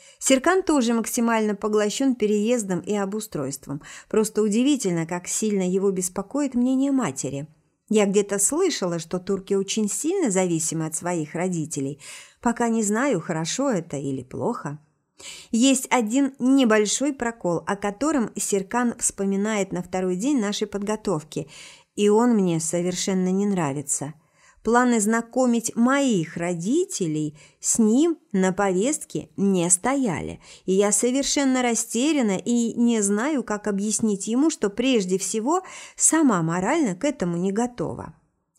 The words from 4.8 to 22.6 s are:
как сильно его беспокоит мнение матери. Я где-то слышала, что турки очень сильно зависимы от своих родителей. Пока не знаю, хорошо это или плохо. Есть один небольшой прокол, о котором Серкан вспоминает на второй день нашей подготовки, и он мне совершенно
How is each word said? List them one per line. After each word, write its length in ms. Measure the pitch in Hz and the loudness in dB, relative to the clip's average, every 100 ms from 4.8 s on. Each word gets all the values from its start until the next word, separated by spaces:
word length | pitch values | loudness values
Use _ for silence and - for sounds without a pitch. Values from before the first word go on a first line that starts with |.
| 190 170 160 | 0 -2 -2
как 220 | 175 180 | -6 -6
сильно 340 | - 214 202 | -4 -2 0
его 300 | 180 190 196 | 0 0 0
беспокоит 640 | 185 185 202 196 277 285 | -2 -4 -6 -4 -2 -2
мнение 360 | 240 247 262 277 | 0 0 2 2
матери. 560 | 269 160 127 135 139 151 _ _ _ - | 0 0 -4 -6 -6 -10 _ _ _ 0
Я 180 | 214 202 | 2 4
где-то 340 | 196 202 202 | 4 2 0
слышала, 580 | - 254 370 - 180 170 | 0 2 0 0 -2 -4
что 220 | 160 180 | -4 -6
турки 340 | 180 190 190 | -4 -4 0
очень 340 | 196 196 - 208 | -2 0 -2 -2
сильно 420 | - 302 392 277 | -2 -2 0 2
зависимы 560 | 185 185 165 165 160 156 | 2 2 0 -2 -4 -4
от 100 | - | -4
своих 400 | 175 175 147 165 | -4 -4 -4 -4
родителей. 640 | 185 170 151 143 135 147 - - - _ | -2 -2 -4 -4 -6 -8 -16 -20 -20 _
Пока 280 | 240 233 233 | -4 0 0
не 140 | 226 | 0
знаю, 380 | 208 214 285 190 | 0 0 0 -2
хорошо 500 | - 160 160 - 277 | -2 -4 -4 -2 -2
это 260 | 196 - 139 | -2 -4 -8
или 280 | 139 135 | -6 -8
плохо. 560 | 123 - 151 240 151 147 _ _ _ _ - - - | -8 -6 -4 -4 -8 -12 _ _ _ _ -20 -18 -4
Есть 360 | 226 269 262 - | 2 4 4 2
один 420 | 247 214 254 277 - | 0 2 0 0 0
небольшой 760 | 247 277 247 214 208 - 285 | 2 4 6 4 2 0 -2
прокол, 500 | 269 233 233 180 165 165 | -2 -6 -4 -2 -2 -2
о 100 | 202 | -4
котором 540 | 202 202 294 302 208 - | -4 -2 0 0 0 -4
Серкан 580 | - 202 190 240 240 226 | -2 -2 -2 -2 -2 -2
вспоминает 720 | - - 196 196 208 214 185 | -4 -2 -2 0 0 -2 -2
на 120 | 170 | -4
второй 340 | 180 185 185 180 | -4 -4 -2 0
день 240 | 254 285 | 0 2
нашей 260 | 202 202 214 | 0 -2 -4
подготовки, 800 | 202 208 214 214 160 - 151 151 - - - _ | -4 -4 -4 -2 -4 -4 -10 -10 -14 -20 -20 _
и 140 | - 208 | 0 4
он 220 | 214 247 | 6 6
мне 280 | 220 185 | 4 4
совершенно 720 | 165 | 0